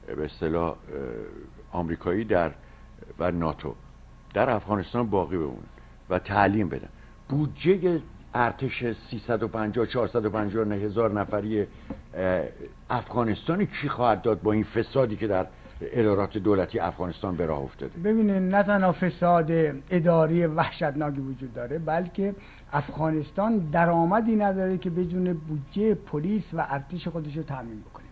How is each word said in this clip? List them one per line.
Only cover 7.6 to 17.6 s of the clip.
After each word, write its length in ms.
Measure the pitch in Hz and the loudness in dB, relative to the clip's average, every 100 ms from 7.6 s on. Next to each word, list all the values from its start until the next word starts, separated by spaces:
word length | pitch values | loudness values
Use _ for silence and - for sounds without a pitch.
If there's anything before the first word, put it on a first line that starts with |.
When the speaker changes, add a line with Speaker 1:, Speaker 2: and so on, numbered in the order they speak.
| 160 196 180 165 - - - | 2 4 2 0 -4 -18 -6
Speaker 1:
ارتش 520 | 120 117 - 135 - 120 107 - | 0 0 0 -6 -2 -4 -4 -8
سیصد 340 | 113 - 110 | -10 -2 0
و 40 | 113 | 0
پنجاه، 380 | 113 107 110 110 | -2 -2 0 0
چهارصد 400 | 127 107 120 107 | 0 0 0 0
و 40 | |
پنجاه 380 | 107 104 107 107 | 0 0 0 0
هزار 440 | 104 104 101 113 | 0 -2 0 2
نفری، 500 | 101 98 104 107 107 | 2 0 -2 0 0
اه، 800 | 101 - - - - 85 92 92 65 - 71 - - | -2 -6 -14 -14 -10 -2 0 0 -2 -8 -16 -16 -4
افغانستانی 760 | 123 - 117 113 101 - 175 196 - | -4 -2 -2 0 -2 -2 0 -2 -2
چی 80 | 143 | -6
خواهد 320 | - 120 104 | 0 2 4
داد 200 | 117 107 | 2 2
با 100 | 107 | 2
این 120 | 107 | 2
فسادی 520 | 104 - 113 139 127 101 | 2 -2 0 2 2 0
که 120 | 107 | 0
در 180 | 95 92 - - - | 0 -2 -8 -18 -12
ادارات 560 | - 123 107 101 98 110 | -4 2 4 4 2 0
دولتی 420 | 101 101 90 113 | 4 4 2 0
افغانستان 560 | 87 - 90 80 101 85 | -2 -2 -6 -4 -4 -2
به 100 | 82 | 0
راه 140 | |
افتاده؟ 400 | 76 | 0